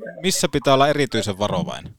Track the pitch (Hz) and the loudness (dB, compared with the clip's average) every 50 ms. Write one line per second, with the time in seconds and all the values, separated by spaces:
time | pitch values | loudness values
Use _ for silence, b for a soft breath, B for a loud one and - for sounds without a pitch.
0 | - - - - 165 190 185 - - 165 - 143 - 143 135 135 139 151 147 147 | -10 -14 -12 -4 -4 -2 0 0 0 0 0 0 4 4 6 6 6 4 4 2
1 | 139 - - 110 98 104 95 90 104 98 98 90 90 90 60 - - - - | 0 0 0 -2 -2 -2 -2 -2 -2 0 0 -2 -4 -4 -8 -10 -12 -16 -20